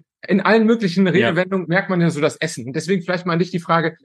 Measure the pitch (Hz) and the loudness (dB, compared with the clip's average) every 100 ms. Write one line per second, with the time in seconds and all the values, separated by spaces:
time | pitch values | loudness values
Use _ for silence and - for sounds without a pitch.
0 | _ _ - 190 185 220 220 233 196 170 | _ _ -2 0 4 4 4 2 0 0
1 | 185 170 226 175 185 190 170 185 185 180 | 2 4 2 0 -2 -2 -2 -2 0 0
2 | 165 139 147 - 156 - 120 151 156 196 | 0 2 -2 -2 -8 -8 -8 -6 -2 -2
3 | 175 180 180 165 180 175 - 165 156 - | -2 -4 -2 -2 -2 -4 -2 0 0 -6